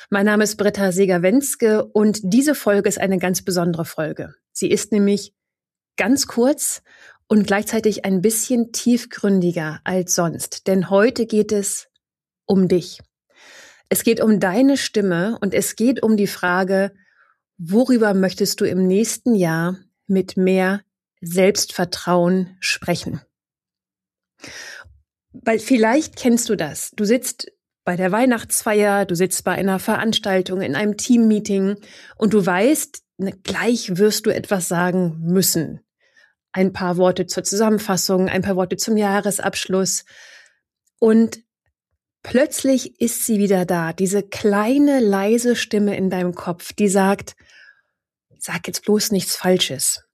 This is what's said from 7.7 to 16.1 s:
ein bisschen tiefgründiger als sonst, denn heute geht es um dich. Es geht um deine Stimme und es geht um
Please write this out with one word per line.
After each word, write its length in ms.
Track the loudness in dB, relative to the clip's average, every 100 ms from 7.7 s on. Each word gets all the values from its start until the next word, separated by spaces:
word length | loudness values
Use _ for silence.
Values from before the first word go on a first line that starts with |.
| 0 0 0 -2
ein 160 | 0
bisschen 500 | 0 0 -2 -2 -2
tiefgründiger 1080 | -2 0 0 -2 -4 0 2 0 -2 -6 -8
als 300 | -4 -4 -2
sonst, 520 | 0 -2 -2 -10 -8 -2
denn 220 | 0 2
heute 380 | 2 2 0 -2
geht 260 | 0 0
es 360 | -2 -4 -8 -12 _ _ _ _ _ 0
um 220 | 2 2
dich. 340 | 2 -2 -16 -20 _ _ _ -20 -20 -20 _ -6
Es 120 | -2
geht 200 | 0 2
um 180 | 4 2
deine 380 | 2 4 4 2
Stimme 580 | 0 -2 0 0 -2 -2
und 100 | -2
es 240 | -2 -2 0
geht 260 | 0 2
um 140 | 2